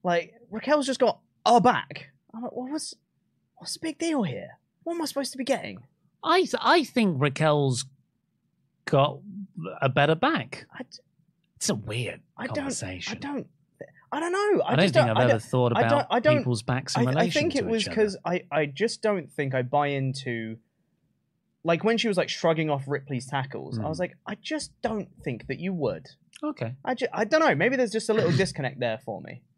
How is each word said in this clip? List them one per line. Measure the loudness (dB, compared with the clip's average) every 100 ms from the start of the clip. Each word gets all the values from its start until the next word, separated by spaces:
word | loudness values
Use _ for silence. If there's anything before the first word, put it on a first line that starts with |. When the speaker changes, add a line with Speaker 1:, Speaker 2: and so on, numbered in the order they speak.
Speaker 1:
Like, | 2 0 -2 -16 -12
Raquel's | -8 2 2 2
just | 2
got | 0 0 _ _
a | 4 6
back. | 6 2 -4 -14 -16 _ _
I'm | -12
like, | -10
"Well, | -8 -6
what's, | -6 -8 -14 _ _ _ _ _ _
what's | -12
the | -8
big | -8 -4
deal | -2 0
here? | -2 -4 -12 -18 _ _
What | -8
am | -4
I | -4
supposed | -4 -6
to | -6
be |
getting?" | -2 -2 -4 -12 -18 _ _ _
Speaker 2:
I | 2 2
th-, | 2 0
I | 4 4
think | 2 0 2 2
Raquel's | 0 2 4 4 2 0 -4 _ _ _ _ _ _ _ _ _ 2
got | 4 4 0 -14 -14 -12 -10 -10 -2
a | 0
better | 4 4
back. | 4 2 0 -4 -14 -18
Speaker 1:
I | -16
d- | -16 -18 _ _ _ _ _ _
Speaker 2:
It's | -4
a |
weird | -4 -4 -4 -6 -8 _ -12
Speaker 1:
I | -6
don't, | -4
Speaker 2:
conversation. | -4 -6 -8 -8 -10 -8
Speaker 1:
I |
don't, | -8 -8 -10 _ _ _ -20 _ _
I | -4
don't | -2
know. | 0 2 2
I | 2
Speaker 2:
I | 4
don't |
Speaker 1:
just | 4
Speaker 2:
think | 6 4
Speaker 1:
don't, |
Speaker 2:
I've | 4
Speaker 1:
I |
Speaker 2:
ever | 4
Speaker 1:
don't, | 2
Speaker 2:
thought | 0 2 4 4
Speaker 1:
I |
don't, | 4
Speaker 2:
about | 2 2
Speaker 1:
I | 2
don't, | 4 4
Speaker 2:
people's | 2 -2
backs | -2 -4 -2 0
in |
Speaker 1:
I, |
I | 2
Speaker 2:
relation | 2 2 2
Speaker 1:
think | 2
Speaker 2:
to | 0
Speaker 1:
it | 0
was | -2
Speaker 2:
each | 0
other. | 0
Speaker 1:
'cause | 0 0
I, | -4 -4 0
I | 0 0
just | 0 -2 0
don't | 0 0 -4
think | -4 -2
I | 0
buy | 0 0 2
into, | 0 -2 -4 -6 -6 -6 -10 _ _ _ _ _ _ _ _ _ _
like, | 0 2
when | 2 2
she | 2
was, | 0
like, | 0
shrugging | 0 2 2 0
off | -2 -2
Ripley's | -6 -4 -6 -4
tackles, | -4 -4 -8 -8 -4
I | -4
was | -4
Speaker 2:
Mm. |
Speaker 1:
like, | -6 -6 -14
"I | -12
just | -8 -8 -8 _
don't | -6 -6 -8 -8
think | -8 -8 -8
that | -6
you | -4
would." | -2 -2 -4 -12 -20 _ -10
Speaker 2:
Okay. | -8 -6 -8 -6
Speaker 1:
I | -6
ju-, | -4 -4
I | -2
don't | 0 4
know. | 4 4
Maybe | 2 2
there's | 0
just | -2 0
a |
little | 2 2
Speaker 2:
<clears throat> | 2
Speaker 1:
disconnect | 0 -2 -6 -2
there | -4 -4
for | -8 -10
me. | -12 -16 _